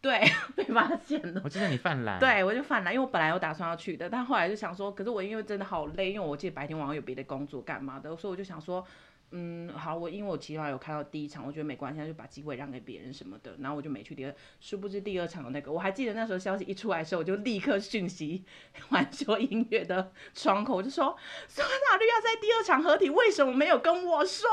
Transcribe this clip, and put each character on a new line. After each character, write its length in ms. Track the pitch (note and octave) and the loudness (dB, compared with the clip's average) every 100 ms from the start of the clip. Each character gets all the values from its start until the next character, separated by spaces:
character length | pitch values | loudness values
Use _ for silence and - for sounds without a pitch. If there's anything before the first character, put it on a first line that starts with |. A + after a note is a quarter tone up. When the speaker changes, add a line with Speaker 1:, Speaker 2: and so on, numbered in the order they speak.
Speaker 1:
对， 200 | C4+ A3 G#3+ - | 2 6 6 6
<laughs> 160 | - | 0
被 80 | - F#4+ | -4 2
发 240 | A3+ - E4+ | 4 4 2
现 220 | - D4 F3 | -2 -4 -2
了。 60 | F3 | -6
Speaker 2:
我 60 | C#3+ | -4
记 100 | F#3+ | -2
得 80 | G3 | 0
你 80 | B2+ | 2
犯 280 | F3+ C3+ | 0 0
懒。 160 | A2 F#2 | 0 2
Speaker 1:
对， 240 | C4 G#3 | 4 6
我 100 | F#3 | 4
就 80 | A#3+ | 2
犯 220 | C#4+ A#3+ | 0 0
懒， 100 | F3+ | 2
因 60 | B3 | 0
为 40 | |
我 60 | C4 | 2
本 100 | F3+ | 2
来 80 | D#3 | 2
有 100 | F3 | 2
打 140 | D#3+ | 0
算 160 | D#3 E3+ | -2 -4
要 60 | |
去 220 | E3 - D#3+ | -4 -6 -6
的， 120 | F3 | -4
但 160 | A#3+ | -2
后 120 | B3 A#3 | 2 2
来 120 | A3 | 2
就 60 | |
想 180 | G#3 F#3+ | 0 -6
说， 200 | F3+ G3+ | -6 -6
可 80 | G3 | -4
是 80 | G3+ | -4
我 100 | G#3+ | -4
因 160 | G3 A3 | -4 -6
为 60 | |
真 160 | G#3+ G3+ | -6 -6
的 60 | |
好 220 | G3 E3+ D3+ | -4 -4 -4
累， 260 | E3+ F#3+ | -2 -2
因 80 | G#3 | -2
为 20 | |
我 120 | D#3+ D3+ | -4 -4
记 120 | F3+ | -4
得 60 | |
白 100 | C#3+ | -6
天 140 | D3 D#3 | -6 -4
晚 80 | C#3+ | -4
上 80 | |
有 80 | D3+ | -4
别 140 | B2+ C3 | -6 -8
的 80 | |
工 200 | C3+ C3+ | -6 -6
作 160 | C#3+ C3+ | -6 -8
干 220 | C3+ C3+ | -8 -8
嘛 160 | C3+ C3+ | -8 -10
的， 180 | D3+ E3+ | -10 -8
所 140 | G3+ | -8
以 0 | |
我 60 | F3+ | -8
就 80 | |
想 160 | F#3+ D#3+ | -8 -10
说， 260 | E3+ F3+ F#3 - - _ _ | -6 -6 -8 -16 -20 _ _
嗯， 380 | F3 E3+ E3+ E3+ | -10 -8 -8 -10
好， 200 | E3 D#3 | -8 -6
我， 140 | E3 E3+ | -6 -6
因 160 | G3+ | -6
为 60 | G3+ | -6
我 80 | D3+ | -6
起 180 | - D#3 | -6 -6
码 140 | D3 | -4
有 80 | C3 | -6
看 160 | - | -6
到 100 | D3+ | -8
第 180 | D3 D3+ | -6 -8
一 60 | D3 | -10
场， 160 | D3+ | -10
我 80 | B2 | -10
觉 80 | D#3 | -6
得 40 | |
没 120 | D3+ B2+ | -6 -6
关 160 | C3+ | -8
系， 80 | D3+ | -8
那 60 | D#3 | -8
就 80 | |
把 120 | D#3+ A#2 | -10 -16
机 160 | C#3 | -14
会 140 | D3 C3 | -10 -8
让 140 | C#3+ | -8
给 100 | B2 | -12
别 220 | A#2+ F2 | -12 -14
人 100 | A#2+ | -12
什 160 | C#3 B2+ | -14 -14
么 100 | G#2+ | -16
的， 120 | A#2+ A#2 | -14 -10
然 120 | C3 | -6
后 60 | D3 | -6
我 60 | |
就 80 | D3+ | -6
没 120 | A2+ | -8
去 120 | A2+ | -10
第 100 | C#3 | -10
二， 100 | C3+ - - _ | -10 -10 -18 _
殊 200 | - G3+ | -10 -8
不 100 | G3 | -6
知 100 | G3 | -6
第 180 | G3+ F#3 | -4 -4
二 80 | E3+ | -4
场 160 | F3+ | -6
的 60 | B2 | -8
那 100 | C#3+ | -8
个， 100 | C#3+ | -4
我 80 | E3 | -2
还 140 | G3 | -2
记 140 | F#3+ A#3+ | 0 -2
得 80 | |
那 120 | G#3+ A3+ | -2 -2
时 60 | |
候 60 | F#3 | -2
消 180 | F#3+ G3 | -2 -2
息 80 | |
一 80 | F#3+ | -4
出 160 | F#3+ A3 | -4 -2
来 120 | E3+ | -2
的 40 | |
时 100 | D#3+ | 0
候， 40 | F3+ | -2
我 60 | |
就 120 | D#3+ G3 | 0 -2
立 240 | A#3+ G3+ | 0 0
刻 180 | C4+ G3+ | 2 2
讯 300 | G#3+ A3 E3+ | 0 -2 -2
息 340 | - D3+ F#3 - - | -4 -6 -6 -8 -20
<laughs> 240 | - - - | -20 -16 0
环 240 | F#3 C#4 | 2 2
球 240 | - C#4 A3 | 0 0 2
音 300 | - A3+ A3+ | 2 0 2
乐 140 | A3 | 0
的 280 | E3 F#3 F#3 - - | 2 0 -2 -6 -18
窗 320 | - - G3 | 0 4 4
口， 120 | A#3+ F#3 | 2 0
我 60 | |
就 60 | A#3 | 0
说， 260 | F4 C#4+ - - - - | 0 0 0 -8 -14 -8
苏 140 | - | -2
打 380 | D5 C5+ C#5 F#4+ | 0 2 4 6
绿 80 | A4+ | 6
要 140 | A4+ | 4
在 180 | A4+ A4 | 2 2
第 100 | G#4+ | 4
二 120 | A4+ | 4
场 180 | A4 C#4 | 6 6
合 140 | D#4+ D4+ | 6 6
体， 140 | E4 | 6
为 200 | E4+ A4 | 6 6
什 160 | D4+ C4+ | 6 4
么 60 | |
没 140 | B3+ D#4 | 4 6
有 120 | B3 | 6
跟 280 | E4 F4 F4+ | 4 2 4
我 180 | D4+ | 2
说？ 240 | F4+ - A4+ | 2 2 4